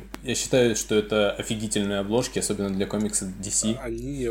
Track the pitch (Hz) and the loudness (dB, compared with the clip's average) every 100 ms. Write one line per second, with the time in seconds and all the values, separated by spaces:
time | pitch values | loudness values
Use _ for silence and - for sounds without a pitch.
0 | - - 127 117 - 131 120 104 - 107 | -8 -10 -4 -2 2 4 6 4 2 2
1 | 104 107 101 - 113 110 107 107 101 101 | 4 4 4 2 -4 -4 -2 0 0 0
2 | 98 117 131 - - 101 101 95 98 104 | 0 0 0 -2 -2 -2 -2 0 -2 0
3 | 107 - 95 95 98 - 107 120 - 117 | -2 -2 -6 -8 -4 -2 0 -2 -4 -6
4 | 127 143 120 | -6 -4 -2